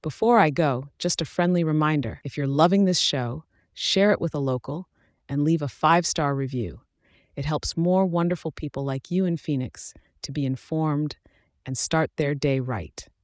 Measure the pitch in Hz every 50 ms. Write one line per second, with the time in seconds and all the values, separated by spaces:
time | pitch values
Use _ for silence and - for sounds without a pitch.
0 | - 160 - - - 226 240 226 180 156 139 151 165 147 131 123 139 147 _ _
1 | - 175 - - 165 - - - 175 175 180 175 170 156 156 156 156 151 156 147
2 | 127 113 80 - _ 143 - - 143 135 139 143 160 175 185 196 202 185 180 -
3 | - - - 135 123 117 123 156 - _ _ _ _ _ _ - - - - 196
4 | 196 208 202 - - 165 - 147 143 135 127 123 _ - - 165 185 _ _ _
5 | _ _ _ _ _ - 135 143 147 156 165 156 151 135 - - - 156 165 175
6 | 170 - - - 156 139 139 139 139 131 139 123 110 87 - - _ _ _ _
7 | _ _ _ _ _ _ _ - 139 143 160 147 - - - - 165 175 185 190
8 | 190 185 170 170 170 175 180 170 - 165 - - - 143 - 139 139 139 135 135
9 | _ - 175 185 190 180 170 156 - - 151 131 127 - _ - - - - -
10 | _ _ _ _ - - 135 151 139 131 131 127 - - 160 160 160 156 147 147
11 | 151 147 - _ _ - _ _ _ _ _ _ _ - 131 - - - - 160
12 | 160 156 _ - 156 143 147 139 - 143 135 135 127 127 123 104 92 80 _ -
13 | - - _ _